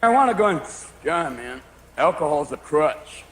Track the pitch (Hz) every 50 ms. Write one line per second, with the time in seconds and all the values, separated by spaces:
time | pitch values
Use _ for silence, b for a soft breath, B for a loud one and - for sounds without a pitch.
0 | - 233 233 262 277 254 233 185 214 208 190 156 - - - - - - - -
1 | - 143 165 170 170 147 127 120 120 123 127 131 - - - - - - - -
2 | 135 165 185 - 165 151 151 147 147 131 131 123 - - 151 151 156 151 113 -
3 | - - - - - -